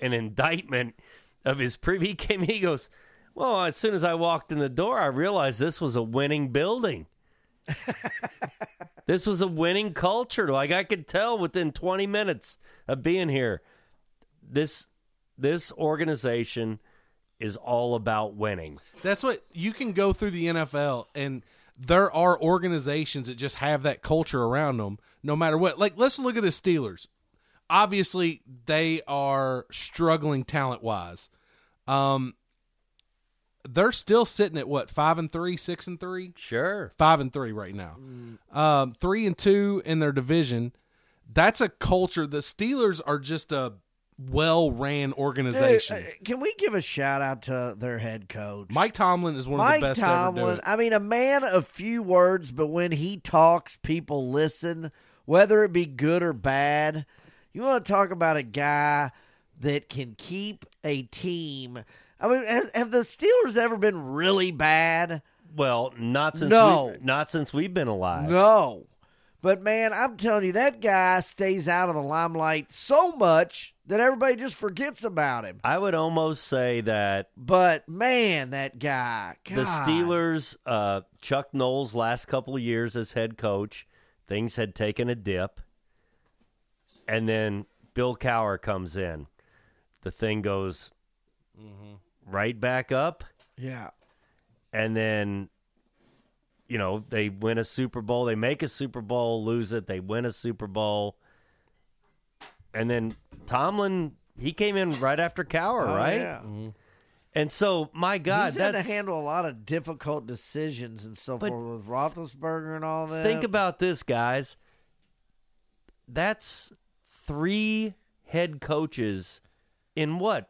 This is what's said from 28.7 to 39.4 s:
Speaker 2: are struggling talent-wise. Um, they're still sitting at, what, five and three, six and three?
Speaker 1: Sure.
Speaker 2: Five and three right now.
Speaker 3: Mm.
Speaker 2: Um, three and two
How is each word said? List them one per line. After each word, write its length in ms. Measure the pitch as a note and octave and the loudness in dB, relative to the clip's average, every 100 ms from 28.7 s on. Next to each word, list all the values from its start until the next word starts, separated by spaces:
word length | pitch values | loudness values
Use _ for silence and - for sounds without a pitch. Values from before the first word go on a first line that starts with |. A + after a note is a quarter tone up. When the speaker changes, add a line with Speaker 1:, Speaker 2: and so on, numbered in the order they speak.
| D#3 E3 D#3+ - | 0 0 -2 -2
Speaker 2:
are 600 | C#3+ C#3 C3+ C3+ B2+ - | -2 0 2 0 -2 -6
struggling 720 | - - - E3 D#3+ D#3 C#3 | -8 -8 0 2 2 2 -2
talent-wise. 840 | B2+ D#3 C3+ B2 A2 G#2 F2 F2 - _ _ _ _ _ - | -2 -2 -2 -2 -4 -4 -6 -12 -18 _ _ _ _ _ -2
Um, 480 | C#3 C#3 C3+ B2+ - _ _ _ _ _ _ _ _ _ _ _ _ C3 | 0 2 0 -2 -10 _ _ _ _ _ _ _ _ _ _ _ _ -4
they're 220 | B2 A3 | 2 2
still 320 | - - A3+ | 2 4 4
sitting 320 | A3+ - G3+ D#3+ | 4 2 0 0
at, 120 | B2+ | -2
what, 200 | C#3+ - | -2 -2
five 300 | - D3+ E3 | 0 2 2
and 120 | D#3+ | -2
three, 260 | E3+ F3+ F3+ | -4 -4 -6
six 320 | - E3+ - | -6 -8 -10
and 100 | F3 | -10
three? 340 | F3+ F#3 F3+ - | -10 -10 -12 -16
Speaker 1:
Sure. 560 | - A#2 E3+ G3+ D3+ - | -6 -2 0 -2 -4 4
Speaker 2:
Five 220 | D#3 D#3 | 6 6
and 120 | C3+ | 2
three 180 | C#3+ A#2+ | -4 -6
right 240 | G#2+ F#2+ | -6 -10
now. 220 | G2+ F2 G2 | -10 -12 -16
Speaker 3:
Mm. 560 | C3 B2 A#2 A2 _ C#3+ | -18 -18 -18 -20 _ 0
Speaker 2:
Um, 380 | D#3 C#3+ C3 A#2 | 4 4 2 -2
three 260 | F3 G#3 G#3+ | -2 0 0
and 100 | |
two 460 | E3+ | 2